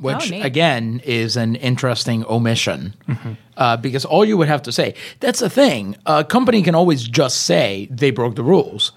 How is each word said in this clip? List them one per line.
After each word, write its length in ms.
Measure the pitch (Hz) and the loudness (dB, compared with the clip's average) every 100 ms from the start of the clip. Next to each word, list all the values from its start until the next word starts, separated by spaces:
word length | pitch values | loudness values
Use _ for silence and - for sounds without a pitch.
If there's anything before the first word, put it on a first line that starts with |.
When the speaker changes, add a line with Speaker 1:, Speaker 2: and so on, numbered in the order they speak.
Speaker 1:
Which, 280 | 131 185 294 | -6 -4 -4
Speaker 2:
Oh, 20 | |
neat. 140 | 180 | -4
Speaker 1:
again, 560 | 190 127 165 123 113 120 | -4 0 2 0 -2 -6
is 320 | 131 117 113 117 | -4 -2 -2 -2
an 180 | 113 117 | -2 -2
interesting 680 | 127 123 131 120 - 113 113 | -2 0 0 -2 -2 -4 -2
omission. 680 | 113 117 113 - 82 90 - - | 0 0 0 -2 -4 -8 -10 -8
Speaker 3:
Mm-hmm. 260 | 120 117 110 _ - | -8 -8 -12 _ -2
Speaker 1:
Uh, 200 | 127 117 | 0 0
because 280 | 131 131 - | -2 -4 0
all 180 | 156 | 2
you 120 | 214 208 | 4 2
would 100 | 151 | 2
have 140 | 147 | 0
to 100 | - | -2
say, 220 | 120 123 - - - | -2 -2 -4 -14 -6
that's 200 | 269 - | -4 -2
the 100 | 208 | 0
thing, 440 | 247 277 127 98 101 - | 4 2 2 -4 -6 0
a 180 | 151 | 0
company 380 | 151 240 254 226 | 2 2 4 2
can 120 | 170 | 4
always 320 | 165 180 143 117 | 4 4 2 0
just 360 | 117 131 - | 0 0 0
say 440 | - 170 120 98 104 | 0 2 2 -2 -8
they 200 | 123 139 | 0 0
broke 240 | 127 123 | 2 -2
the 80 | 110 | -2
rules. 500 | 120 185 - 107 - | 2 2 2 -2 -6